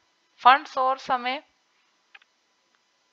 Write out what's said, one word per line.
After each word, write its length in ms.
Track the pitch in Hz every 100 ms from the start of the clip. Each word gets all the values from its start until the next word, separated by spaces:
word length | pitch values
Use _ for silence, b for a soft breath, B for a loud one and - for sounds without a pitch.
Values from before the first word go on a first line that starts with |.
| _ _ _ _
फंड 300 | 247 269 302
source 440 | - 262 262 -
हमें 320 | 254 247 269 - _ _ _ _ _ _ - _ _ _ _ _ _ _ _ _